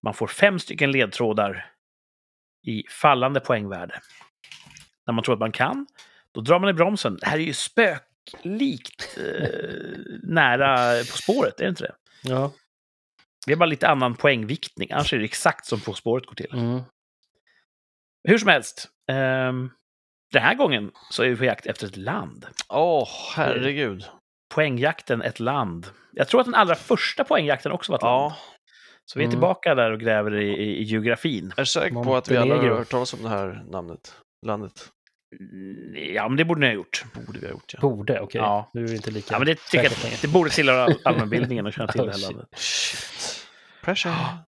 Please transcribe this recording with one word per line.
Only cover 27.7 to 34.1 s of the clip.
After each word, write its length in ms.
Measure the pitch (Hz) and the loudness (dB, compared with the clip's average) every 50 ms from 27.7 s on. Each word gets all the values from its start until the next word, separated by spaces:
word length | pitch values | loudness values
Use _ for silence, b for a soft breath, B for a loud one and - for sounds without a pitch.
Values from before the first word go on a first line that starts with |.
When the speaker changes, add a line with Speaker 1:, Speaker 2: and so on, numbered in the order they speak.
Speaker 1:
också 200 | 147 180 - - | -4 -4 -4 -2
var 60 | 170 123 | -2 0
ett 60 | - | 2
Speaker 3:
Ja. 160 | 117 123 131 | 2 2 2
Speaker 1:
land. 120 | 139 147 151 B B B B B _ b b b b b b b b | 2 -2 -6 B B B B B _ b b b b b b b b
Så 140 | - - 131 | -12 -4 -2
vi 40 | 147 | 0
är 20 | |
Speaker 2:
Mm. 60 | 120 117 | 0 4
Speaker 1:
tillbaka 420 | - 160 - 185 - - 180 151 | 4 4 4 2 2 2 2 4
där 160 | 131 117 113 | 4 4 2
och 80 | 110 110 | 2 0
gräver 360 | 113 113 110 107 104 107 104 | 2 2 2 4 2 2 0
i, 120 | 104 104 101 | 0 0 0
i, 280 | 101 - 104 107 98 69 | 0 -2 -2 -2 -2 -4
i 60 | 107 | -2
geografin. 680 | 107 110 110 107 120 117 - - 165 139 104 80 95 - - | -2 -2 0 2 0 0 0 0 -2 -2 -2 -6 -6 -4 -2
Speaker 3:
Är 40 | |
du 40 | 135 | 0
säker 380 | 131 - 170 147 139 123 120 120 | 0 0 0 0 0 -2 -2 0
på 120 | 127 131 | 2 0
att 160 | 127 123 - | 0 2 2
vi 60 | 127 123 | 2 4
alla 40 | 120 | 4
har 20 | 131 143 | 4 4
Speaker 2:
Montenegro. 220 | - 135 127 117 113 | 4 4 2 2 0
Speaker 3:
hört 120 | 117 - | -2 -2
talas 240 | - 127 123 123 - | -2 -2 -2 -2 -6
om 100 | - 113 | -8 -6
det 60 | 113 | -6
här 340 | 110 101 98 95 95 104 101 95 | -4 -4 -4 -6 -8 -10 -14 -10
namnet? 480 | - 92 87 85 85 - _ - | -10 -10 -10 -10 -14 -16 _ -20